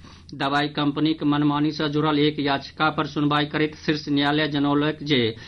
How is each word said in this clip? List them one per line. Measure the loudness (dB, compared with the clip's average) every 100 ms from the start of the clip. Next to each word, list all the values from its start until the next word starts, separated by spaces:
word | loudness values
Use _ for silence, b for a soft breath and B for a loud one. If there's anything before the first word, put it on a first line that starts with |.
| B B B
दवाई | -6 -2 0 -2
कंपनीक | -2 -2 2 0 2
मनमानी | 0 2 2 2 0
सँ | -2 -2
जुड़ल | 0 2 2
एक | 2 0
याचिका | -2 -2 -4 -2 0
पर | 0 -4
सुनवाई | 0 0 2 0
करैत | 0 -2 -2
शीर्ष | -4 -4 0
न्यायालय | 0 2 2 0
जनौलक | 0 2 2 0 -2
जे | 0 2 2 -2